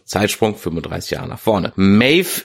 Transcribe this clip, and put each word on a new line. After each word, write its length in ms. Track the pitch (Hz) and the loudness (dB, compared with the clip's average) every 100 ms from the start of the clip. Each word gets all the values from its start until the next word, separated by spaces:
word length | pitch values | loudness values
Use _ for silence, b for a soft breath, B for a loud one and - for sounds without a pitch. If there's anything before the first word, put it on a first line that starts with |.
Zeitsprung 520 | - 92 104 - 110 101 | -6 -2 0 0 -2 -2
fünfunddreißig 560 | 87 82 - 90 - | -6 -6 -6 -8 -8
Jahre 160 | - - | -8 -8
nach 100 | - | -6
vorne. 340 | 110 101 80 - | 0 0 0 0
Maeve 640 | 98 104 127 170 180 - | 4 6 6 2 0 -6